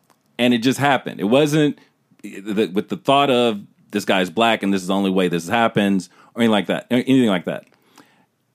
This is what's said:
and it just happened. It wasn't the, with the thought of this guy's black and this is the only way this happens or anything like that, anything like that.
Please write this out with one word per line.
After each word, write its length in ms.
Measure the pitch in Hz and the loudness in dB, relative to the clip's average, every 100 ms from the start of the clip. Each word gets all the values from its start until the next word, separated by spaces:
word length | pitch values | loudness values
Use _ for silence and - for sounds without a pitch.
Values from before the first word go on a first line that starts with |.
| _ _ _ - | _ _ _ -2
and 160 | 123 | 0
it 60 | 120 | 2
just 180 | 117 120 | 0 0
happened. 400 | 139 131 - - | 0 -2 -4 -6
It 60 | 95 | 0
wasn't 520 | 127 151 151 147 - _ _ _ _ | 2 2 2 0 -2 _ _ _ _
the, 480 | 104 101 98 101 101 | -18 -14 -6 -2 -2
with 160 | 92 101 | -2 -4
the 80 | 92 | -6
thought 320 | - 139 143 | 0 2 2
of 320 | 123 120 104 95 _ _ | 2 0 -2 -10 _ _
this 140 | 101 - | -6 -2
guy's 240 | 98 90 | 0 0
black 320 | 85 113 110 | 0 0 2
and 100 | 101 | 0
this 80 | 98 | -2
is 60 | 90 | -2
the 60 | 98 | -2
only 140 | 98 | 0
way 160 | 95 90 | 0 0
this 200 | 85 85 | -2 -2
happens 600 | 110 113 113 101 98 87 _ - - | 0 0 2 0 0 -4 _ -18 -2
or 60 | |
anything 100 | 117 | 2
like 160 | 107 87 | 2 0
that, 180 | 90 - | -6 -2
anything 360 | 127 123 135 117 | -2 2 2 2
like 160 | 92 80 | 0 -4
that. 200 | 76 - _ _ _ _ _ _ _ _ | -8 -12 _ _ _ _ _ _ _ _